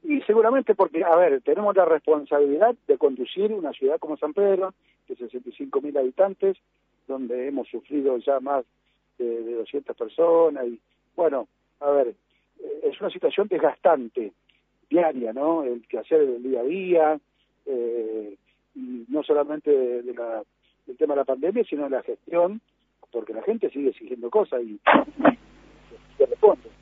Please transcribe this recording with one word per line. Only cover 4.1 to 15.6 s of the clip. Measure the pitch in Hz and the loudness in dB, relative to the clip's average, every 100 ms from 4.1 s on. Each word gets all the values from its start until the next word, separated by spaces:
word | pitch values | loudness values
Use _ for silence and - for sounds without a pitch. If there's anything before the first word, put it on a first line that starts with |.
| 151 | -6
San | 151 | -6
Pedro, | 151 202 190 190 - _ _ _ | 0 2 2 0 -8 _ _ _
de | 123 | -14
sesenta | 120 127 123 | -12 -12 -14
y | |
cinco | - 139 139 | -14 -6 -4
mil | 143 143 | -2 -2
habitantes, | 127 - 196 190 196 190 _ _ _ _ _ | -2 2 0 2 -2 -2 _ _ _ _ _
donde | 135 127 123 131 | -8 -6 -6 -6
hemos | 139 123 | -6 -8
sufrido | 117 - 147 139 123 | -12 -8 -2 0 -2
ya | 113 139 | 0 -2
más | 131 143 123 _ _ _ _ _ | 0 -4 -4 _ _ _ _ _
de, | 120 117 | -6 -6
de | 113 120 | -6 -8
doscientas | 113 143 - 117 | -6 -8 -8 -10
personas, | 110 - 170 165 165 143 123 | -10 0 4 4 4 0 -8
y | 113 _ _ _ - | -8 _ _ _ -2
bueno, | 165 139 110 _ _ _ | -2 0 -8 _ _ _
a | 143 | 0
ver, | 143 123 104 _ _ _ _ | 2 0 -4 _ _ _ _
eh, | 151 147 | -12 -6
es | 151 - | -6 -4
una | 196 | -8
situación | 185 165 - 208 | -2 -2 0 -2
desgastante, | 165 147 - 185 151 117 - 107 _ _ _ _ _ _ | 0 0 2 2 2 0 -8 -10 _ _ _ _ _ _
diaria, | 160 170 135 113 | 2 2 0 -6
¿no? | 117 147 165 | -4 -2 -2